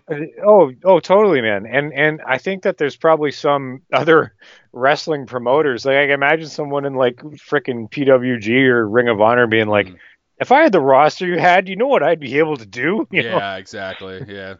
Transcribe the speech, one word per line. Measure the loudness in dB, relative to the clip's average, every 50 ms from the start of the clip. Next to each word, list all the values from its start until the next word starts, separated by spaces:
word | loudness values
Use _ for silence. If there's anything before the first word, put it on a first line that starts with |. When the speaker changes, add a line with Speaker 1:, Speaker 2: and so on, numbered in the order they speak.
| _ -12
Speaker 1:
Uh, | -10 -10 -10 -12 -12 -2 2
oh, | 4 4 4 4 2 -2 -4 0
oh, | 2 2 2
totally, | 2 0 0 2 2 2 2 0
man. | 0 0 -2 -4 -6
And, | -4 -4 -4 -4 -4 -2
and | -2 -2 -2 -2 -4 -4
I | -4 -4
think | -4 -4 -6 -8 -4 -4
that | -4 -4
there's | -2 -6 -6 -4
probably | -2 0 2 2 2 0 -4
some | -6 -2 -2 0 0 0 -4 -8 -12 -16 _ _
other | -4 0 2 4 4 4 2 0 -8 _ -20 -20 -20 _ _ _
wrestling | -6 0 0 2 2 0 -2 -4 -6 -6 -6
promoters. | -8 -8 -6 -2 0 0 2 2 0 -2 -2 -2
Like, | 0 0
I | 2 2
can | 0
imagine | 0 0 2 0 0 0 -2
someone | -10 -10 -10 -8 -6 -6 -6 -6
in, | -4 -2
like, | 0 0 0 -2
frickin' | -4 -14 -20 -20 -20 -8 -6 -4 -4 -4 -4 -6 -8 -10 -10
P | -8 -2 2
W | 4 4 4 2 -2 -4 -4
G | -2 0 2 2 4
or | 4 2 2 0
Ring | 2 0 2 2 2
of | 2 2
Honor | 2 4 4 4 2
being | 2 2 0 2
like, | 2 0 0 0
Speaker 2:
Mm. | -2 -8 _ -20 -20 _ _ _ _ _ _
Speaker 1:
"If | 0 2
I | 4 4
had | 4 4
the | 4 2
roster | 4 4 6 6 6 4 2 -2 -4
you | -4 -2 0
had, | 2 4 4 4 2
you | -2 -4
know | -4 -2
what | 0 0 0 2
I'd | 0 0 -2
be | -4 -4 0
able | 0 0 0 -2
to | -6 -10
do?" | -14 -10 -6 -4 -4 -2 -4 -6
<laughs> | -4
You | -4 -4 -2
know? | -2 -4 -4
Speaker 2:
Yeah, | -4 -4 -8
exactly. | -10 -12 -14 -14 -12 -10 -10 -12 -12 -14 -14 -14 -14 -14
Yeah, | -14 -14 -14 -14 -14 -16 -18